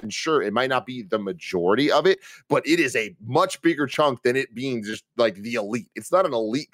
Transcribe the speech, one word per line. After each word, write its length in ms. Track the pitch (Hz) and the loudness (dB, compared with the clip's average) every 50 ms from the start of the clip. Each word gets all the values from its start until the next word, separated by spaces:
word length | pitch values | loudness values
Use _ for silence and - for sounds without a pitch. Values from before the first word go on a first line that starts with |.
and 120 | - 107 - | -12 -10 -8
sure, 280 | - - 160 156 139 | -6 -2 0 2 2
it 120 | 92 104 104 | 2 0 0
might 160 | 117 127 131 | 0 0 0
not 160 | 131 127 - | 0 -2 -2
be 180 | - 127 123 110 | -4 -8 -12 -6
the 160 | 90 110 107 | -4 -4 -2
majority 720 | 101 95 92 85 - - - 90 85 90 101 120 147 143 | -2 -4 -8 -8 -8 -4 -2 0 2 4 4 4 4 4
of 140 | 123 147 147 | 4 4 4
it, 140 | 185 190 - - - - - _ - | 4 2 0 -2 -12 -20 -20 _ -2
but 160 | 147 135 - 135 | -2 0 2 2
it 120 | 160 170 | 2 2
is 160 | 156 131 120 | 2 2 0
a 200 | 123 110 101 92 - 104 | -2 -4 -4 -8 -14 -8
much 360 | 113 127 156 185 185 - - | -2 0 2 2 0 0 0
bigger 240 | - 165 165 143 147 | 0 0 2 2 0
chunk 380 | 135 - - 151 147 131 113 - | -2 0 2 2 2 2 2 0
than 120 | 123 123 | 0 2
it 180 | 135 - - 110 | 0 -2 -4 -6
being 300 | 110 131 135 127 117 104 | -8 -6 -4 -4 -4 -4
just, 200 | 104 110 107 - _ _ - | -6 -8 -10 -12 _ _ 0
like, 180 | 117 113 92 | 2 2 0
the 200 | 95 101 117 120 | -2 -6 -6 -4
elite. 340 | 117 104 101 113 120 95 - - | -4 -4 -2 -4 -6 -6 -8 -12
It's 160 | - 113 - | -14 -4 0
not 140 | 170 185 190 | 2 2 2
an 80 | 170 131 | 2 0
elite 360 | 117 113 107 113 143 156 - | -2 -2 -2 -2 -4 -4 -4